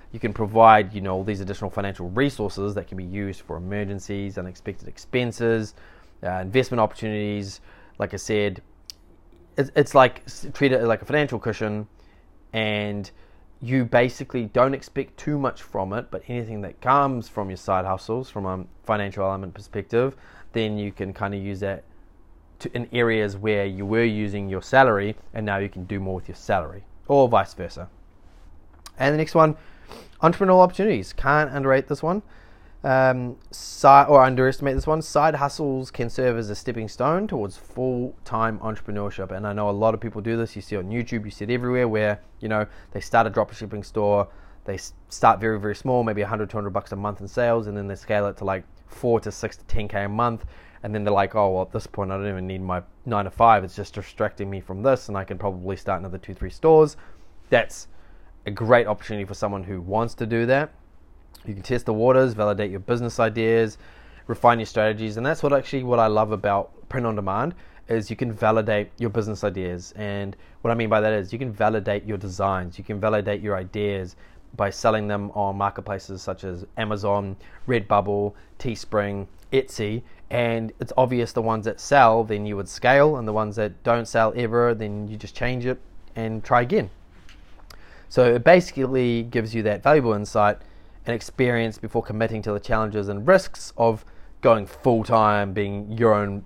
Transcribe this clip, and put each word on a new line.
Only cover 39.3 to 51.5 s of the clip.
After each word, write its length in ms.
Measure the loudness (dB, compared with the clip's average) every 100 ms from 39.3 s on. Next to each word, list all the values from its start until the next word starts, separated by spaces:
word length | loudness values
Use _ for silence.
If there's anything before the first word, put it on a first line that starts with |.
And 140 | -6 -6
I 60 |
know 180 | -2 -2
a 20 |
lot 220 | 2 2 2
of 40 |
people 220 | -4 -6
do 160 | -4 -4
this. 180 | -4 -8
You 60 |
see 140 | -8 -8
it 40 |
on 100 | -6
YouTube, 360 | -6 -4 -6 -8
you 60 |
see 120 | -10
it 60 | -4
everywhere, 380 | -4 -2 0 0
where, 340 | 2 0 -2 -8 -12
you 80 | -4
know, 180 | -2 -2 -8 -12
they 100 | -12
start 240 | 0 2 2
a 60 |
dropshipping 520 | 0 -2 -4 -10 -10
store, 460 | -8 -2 2 2 0 -6 -20 -16
they 120 | -10 -10
s-, 180 | -12 -18 -18
start 320 | 4 4 6
very, 180 | 2 -2
very 160 | -4 -6
small, 280 | -2 0
maybe 180 | 0 -2
a 60 | -2
hundred, 240 | -4 -4
two 60 | -4
hundred 120 | -4
bucks 220 | -6 -6
a 40 | -6
month 240 | -6 -8
in 80 | -8
sales, 400 | -2 2 2 0
and 80 | -6
then 120 | -6
they 80 | -8
scale 320 | -2 0 0
it 100 | -4
to, 80 | -4
like, 180 | -4 -6 -20 -20
four 340 | -4 2 2
to 100 | 0
six 260 | -8 -8 -10
to 80 | 0
ten 220 | 0 0
K 160 | -4
a 60 | -4
month, 360 | 0 -2 -2 -10 -16 -20 -14
and 100 | -6
then 100 | -2
they're 80 | 2
like, 240 | 2 2 2
"Oh, 140 | 2